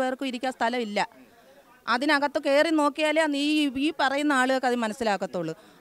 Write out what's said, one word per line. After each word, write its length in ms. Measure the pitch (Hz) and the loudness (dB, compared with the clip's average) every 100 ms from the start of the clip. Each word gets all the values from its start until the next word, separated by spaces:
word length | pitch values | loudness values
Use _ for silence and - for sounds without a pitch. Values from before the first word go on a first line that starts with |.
പേർക്കും 260 | 262 262 269 | -2 -2 -6
ഇരിക്കാൻ 220 | 240 262 247 | -4 -6 -2
സ്ഥലമില്ല. 440 | 233 247 220 202 180 - - - - - - - - | -2 -2 -2 -2 -4 -6 -20 -20 -20 -20 -20 -14 -4
അതിനകത്ത് 440 | 247 294 285 285 311 294 | -2 2 2 0 -2 2
കയറി 240 | 277 320 320 | 2 4 2
നോക്കിയാലേ 440 | 294 285 311 302 320 | 2 0 0 2 0
നീ 80 | 277 294 302 294 254 294 | 0 0 0 0 0 -2
ഈ 20 | 330 | 0
പറയുന്ന 320 | 285 277 294 269 | 0 0 2 2
ആളുകൾക്ക് 280 | 254 262 254 | 2 2 0
അത് 60 | 240 | 0
മനസ്സിലാക്കത്തുള്ളൂ. 680 | 220 214 226 196 190 185 170 160 - - | -2 -2 -2 -2 -2 -4 -6 -8 -16 -10